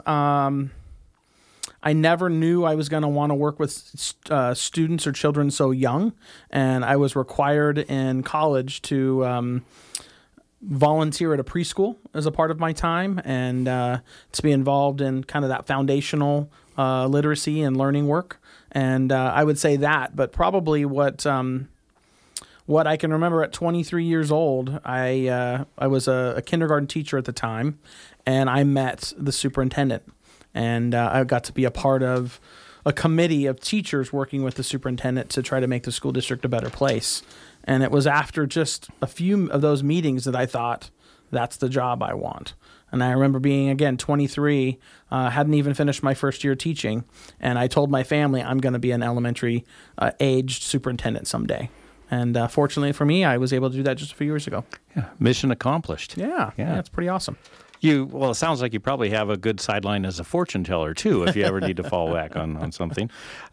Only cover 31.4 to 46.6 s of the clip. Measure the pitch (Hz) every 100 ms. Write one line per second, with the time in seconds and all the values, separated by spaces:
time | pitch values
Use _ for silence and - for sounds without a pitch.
31.4 | - - 127 - 139 135 127 127 123 -
32.4 | - - - - 151 147 160 160 170 151
33.4 | 139 127 - 214 - 143 127 139 135 139
34.4 | 131 127 127 135 131 123 131 127 - -
35.4 | 127 131 127 123 123 - 135 131 - 123
36.4 | 131 120 120 - 139 113 - - - -
37.4 | - - - 131 135 143 143 147 143 -
38.4 | 143 165 147 - - - 131 - 175 202
39.4 | 175 143 147 139 143 170 156 131 127 123
40.4 | 127 123 120 - - _ _ _ _ 120
41.4 | 120 - 131 131 123 120 - - - -
42.4 | - - - - _ 127 127 127 139 135
43.4 | 139 139 139 135 147 127 - 143 139 -
44.4 | 147 143 131 127 - - _ 127 127 123
45.4 | 147 151 143 139 147 135 139 135 139 -
46.4 | 143 135